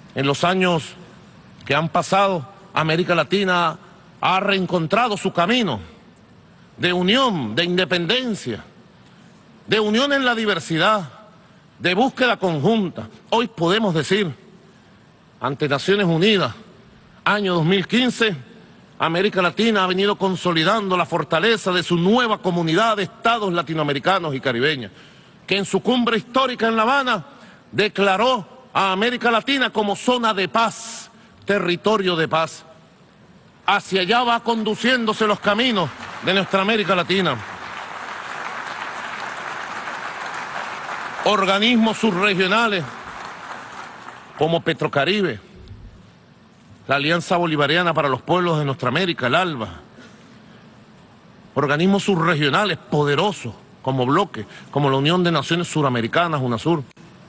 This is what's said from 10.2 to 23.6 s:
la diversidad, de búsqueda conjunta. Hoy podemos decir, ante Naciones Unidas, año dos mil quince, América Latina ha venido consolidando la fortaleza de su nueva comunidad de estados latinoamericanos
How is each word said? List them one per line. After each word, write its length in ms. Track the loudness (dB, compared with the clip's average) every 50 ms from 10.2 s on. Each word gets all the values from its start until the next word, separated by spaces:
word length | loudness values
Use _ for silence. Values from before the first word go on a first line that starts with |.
| 2
la 100 | 2 0
diversidad, 720 | 0 0 0 -2 -2 -2 -2 0 2 4 4 2 2 0 -6 -12 -18 -20 -20 -20 -20 -20 -20 -20 -20 -20 -20 -14 -6
de 140 | -2 0 2
búsqueda 440 | 2 2 2 2 2 2 2 2 2
conjunta. 720 | 0 0 0 2 2 2 2 2 0 -2 -4 -8 -12 -14 -16 -20 -6 -2
Hoy 180 | 0 0 0 0
podemos 460 | -2 -2 0 2 2 2 2 0 0
decir, 400 | 0 0 0 0 0 0 -2 -4 -8 -14 -20 -20 -20 -20 -20 -20 -20 -20 -20 -20 -20 -20 -20 -20 _ _ -20 -12 -6
ante 260 | -6 -4 -4 -2 -2 -2
Naciones 380 | 0 0 2 2 2 2 4 2
Unidas, 460 | 2 4 4 4 4 2 2 -2 -4 -8 -16 -20 -20 -20 -20 -20 -20 -20 -20 -20 -20 -6 -2
año 300 | 0 0 2 0 0 2
dos 100 | 2 2
mil 200 | 2 2 2 2 2
quince, 480 | 2 2 2 2 2 2 0 0 0 -2 -8 -14 -20 -20 -20 -20 -20 -20 -20 -20 -6 -2
América 440 | -2 0 2 2 2 2 2 2
Latina 420 | 0 0 2 2 2 2 2 2 2
ha 40 | 2
venido 280 | 2 2 2 0 0
consolidando 800 | 0 0 -2 -2 0 0 0 0 2 2 2 2 2 0 0 0
la 100 | 0 0
fortaleza 680 | 0 -2 -4 -2 0 0 2 2 2 2 0 0 0
de 120 | 0 0 0
su 140 | 0 0 2
nueva 400 | 4 4 4 4 2 2 0 -2
comunidad 600 | 0 0 0 0 0 2 2 2 2 2 2 0
de 60 | -2
estados 480 | -6 -6 -2 0 0 2 2 0 0 0
latinoamericanos 800 | -2